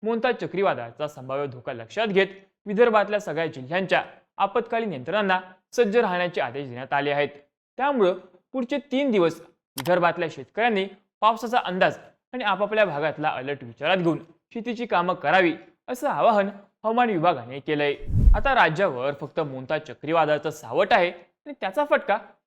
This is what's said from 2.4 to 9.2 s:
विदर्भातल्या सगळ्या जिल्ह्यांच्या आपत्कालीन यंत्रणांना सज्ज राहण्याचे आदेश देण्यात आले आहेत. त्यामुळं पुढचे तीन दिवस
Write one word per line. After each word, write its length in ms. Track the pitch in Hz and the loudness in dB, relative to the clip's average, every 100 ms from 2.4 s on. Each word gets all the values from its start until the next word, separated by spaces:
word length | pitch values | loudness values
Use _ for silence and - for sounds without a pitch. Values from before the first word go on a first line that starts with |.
| _ _ - | _ _ -8
विदर्भातल्या 540 | 208 240 214 202 208 | 4 4 6 2 -2
सगळ्या 260 | 196 151 165 | -4 -4 -4
जिल्ह्यांच्या 580 | 147 127 175 190 170 - - _ - | -6 -6 -4 0 0 0 -12 _ -4
आपत्कालीन 560 | 196 240 226 226 226 | 0 0 -2 -4 -4
यंत्रणांना 460 | 147 127 196 202 185 185 - _ | -6 -4 -2 0 0 -2 -20 _
सज्ज 260 | - 233 220 | 0 2 4
राहण्याचे 440 | 233 180 180 180 | 2 0 -2 -2
आदेश 260 | 135 123 139 | -4 -4 -10
देण्यात 260 | 120 135 | -10 -4
आले 180 | 143 143 | -2 0
आहेत. 180 | 143 143 - _ _ _ - | 0 0 -4 _ _ _ -4
त्यामुळं 360 | 262 277 185 185 - _ _ | -2 2 2 2 -8 _ _
पुढचे 260 | 262 240 285 - | -8 -4 -4 -2
तीन 200 | 254 285 | -2 2
दिवस 280 | 214 | 4